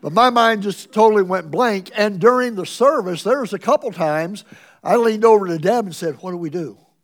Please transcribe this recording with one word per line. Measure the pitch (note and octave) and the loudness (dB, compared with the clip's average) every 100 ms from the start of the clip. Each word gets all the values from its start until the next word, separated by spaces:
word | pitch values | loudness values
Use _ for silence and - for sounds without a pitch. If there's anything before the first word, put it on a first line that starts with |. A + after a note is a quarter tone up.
But | - | -2
my | E3+ B3+ | 2 4
mind | A#3+ A3+ A3 | 4 2 2
just | G3+ F#3 - | -4 -8 -8
totally | G#3+ A3 G#3+ | 4 4 4
went | F#3 F#3 D#3+ | 2 -2 -4
blank. | D#3 B3 G3 F3+ A3 | -2 0 -2 -6 -2
And | G#3+ G3 | -2 2
during | G#3 B3+ B3 G#3 | 2 2 0 -4
the | E3+ | -10
service, | - C4 D4+ F#3 E3+ | 0 2 2 -4 -6
there | G3 C4+ | -2 -2
was | A#3 | -2
a | G3 | -6
couple | - D4 C4+ | 0 0 -2
times | E3+ D#3+ D3+ E3 G3+ - - _ _ | -4 -2 -2 -4 -10 -16 -20 _ _
I | - A#3+ | 0 2
leaned | A#3 A3 A3+ | 2 0 4
over | G#3+ F#3+ | 4 2
to | E3 | -2
Deb | D#3+ A#3+ G3+ | 0 0 -2
and | D#3 | -6
said, | E3+ C3+ | -8 -8
"What | F#3 | -10
do | F3 | -8
we | E3 | -8
do?" | D#3+ D3+ G2+ _ _ | -8 -8 -12 _ _